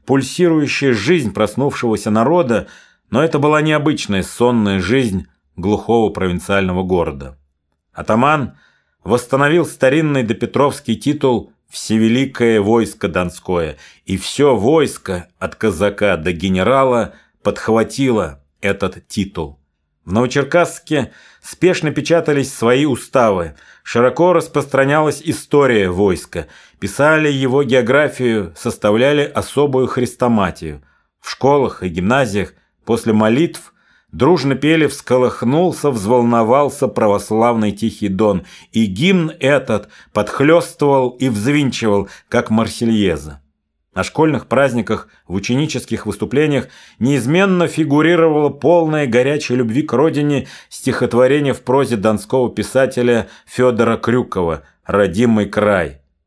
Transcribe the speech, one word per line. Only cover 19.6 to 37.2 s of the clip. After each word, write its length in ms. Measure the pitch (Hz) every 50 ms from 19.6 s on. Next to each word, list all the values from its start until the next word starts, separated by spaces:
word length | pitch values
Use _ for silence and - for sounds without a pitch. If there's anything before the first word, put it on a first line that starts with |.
| _ _ _ _ _ _ _ _ -
В 80 | 85 90
Новочеркасске 1000 | 113 127 127 127 143 131 135 - 175 170 170 - - _ - 156 143 117 - - - - - _ _ -
спешно 480 | - - - 165 185 170 - 156 151
печатались 600 | 117 147 139 - 165 170 - 156 147 139 131 135
свои 340 | - - 113 117 127 135 151
уставы, 720 | 151 123 - - - - 135 120 110 98 90 85 78 - _ - - - _ -
широко 500 | - - 117 123 127 123 - 170 180 175
распространялась 880 | 160 - - - 147 143 143 - 135 135 139 147 156 156 151 147 147 -
история 680 | 165 117 - - - - 143 139 127 120 104 98 90
войска, 560 | 87 90 104 98 90 80 - - - 87 71 - - - - _ _ -
писали 500 | 98 98 - - 139 156 156 156 156 147
его 340 | 143 135 135 127 123 143 143
географию, 880 | 117 131 127 117 107 131 143 151 135 139 - 127 117 113 107 92 82 80
составляли 640 | - - 120 101 - - 104 104 113 127 143 151 147 143
особую 600 | 143 - 110 - - - 131 147 139 131 131 127
хрестоматию. 920 | - - 127 123 117 - - 127 123 117 107 95 85 - - 85 78 73 71 _ _ _ _ _ _ _ _
В 100 | - -
школах 540 | - - - 135 143 143 127 98 - - 92
и 60 | 92
гимназиях 680 | 80 92 90 104 127 139 135 107 98 101 90 - _ _ _ _ _ _ -
после 300 | - 117 110 - 113 107
молитв 600 | 107 107 110 117 139 170 165 - - - - _ _ _ _ _ _ _ _
дружно 440 | - 80 123 151 185 156 131 139 135
пели 320 | - 139 151 165 160 151
"Всколыхнулся, 1040 | 135 - - - - 123 127 127 117 - - 117 117 139 160 185 170 - - - 147
взволновался 960 | 127 110 92 104 127 123 117 117 120 117 110 110 127 143 147 131 - - 135
православный 840 | 107 - 117 110 104 101 101